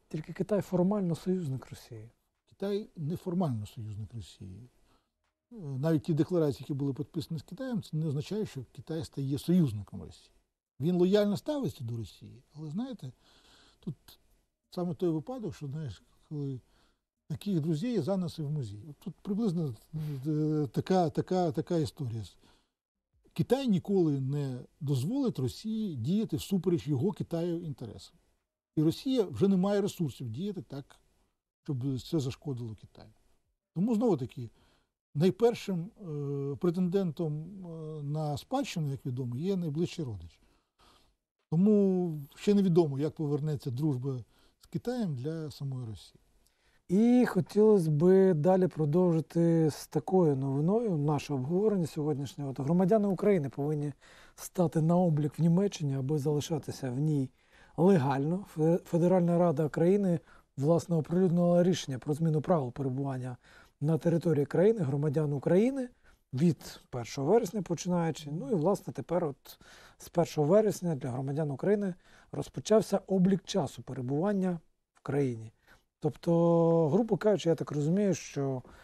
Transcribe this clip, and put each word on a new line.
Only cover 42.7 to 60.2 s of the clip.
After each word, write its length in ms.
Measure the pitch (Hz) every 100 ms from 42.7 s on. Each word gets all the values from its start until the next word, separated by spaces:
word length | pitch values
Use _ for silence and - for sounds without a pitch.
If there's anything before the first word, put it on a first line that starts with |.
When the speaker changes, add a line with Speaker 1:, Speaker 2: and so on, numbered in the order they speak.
| 170 156 135
Speaker 2:
як 160 | 151 -
повернеться 560 | 147 143 151 147 139
дружба 520 | 120 156 127 139 127 - _ _ _
з 40 | -
Китаєм 480 | 175 240 247 196 131
для 360 | 143 165 151
самої 340 | - 139 127 117
Росії. 320 | 101 - _ _ _ _ _ _ _ -
Speaker 1:
І 360 | 185 233 247 240
хотілося 640 | 190 143 202 214 208 160
б 420 | 147 180 190 190
далі 340 | 160 165 190 180
продовжити 1000 | - 151 170 180 160 - 170 170 165 156
з 160 | - -
такою 480 | 151 - 185 165 135
новиною 600 | 135 139 160 220 233 160
наше 360 | 147 143 -
обговорення 540 | 139 127 180 214 202 156
сьогоднішнє. 580 | 160 147 139 139 - 139
От 140 | 131
громадяни 480 | 135 175 185 220 202
України 420 | 175 208 190 143
повинні 440 | - 143 151 147 - - - - -
стати 460 | - - 170 165
на 160 | 160 175
облік 420 | 180 151 147 -
в 20 |
Німеччині, 540 | 170 170 202 - 143 135
аби 220 | 135 156
залишатися 720 | 143 147 - 156 - - 131
в 80 | 123
ній 300 | 151 147 131 _ _ _ - -
легально. 680 | 180 185 131 135 147 185 208 165
Фе-, 220 | 160 175 -
Федеральна 520 | 170 175 185 170 170
Рада 320 | 175 143 151
країни, 500 | - 170 208 190 165